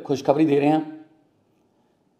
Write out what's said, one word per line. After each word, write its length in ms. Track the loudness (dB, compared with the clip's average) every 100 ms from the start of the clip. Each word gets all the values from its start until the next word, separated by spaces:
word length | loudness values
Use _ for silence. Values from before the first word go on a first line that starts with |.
ਖੁਸ਼ਖਬਰੀ 420 | -4 -4 0 2 2
ਦੇ 140 | 2
ਰਿਹਾ 200 | 2 0 -2 -12 -20 _ _ _ _ _ _ _ _ _ _ _